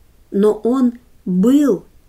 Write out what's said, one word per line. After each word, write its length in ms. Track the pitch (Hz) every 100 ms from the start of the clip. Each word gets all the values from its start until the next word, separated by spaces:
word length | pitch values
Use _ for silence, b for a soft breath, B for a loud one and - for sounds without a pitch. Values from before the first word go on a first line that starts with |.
| _ _ _
но 200 | 196 208
он 460 | 208 226 262 247 233 _ -
был 640 | - 180 220 277 285 196 - _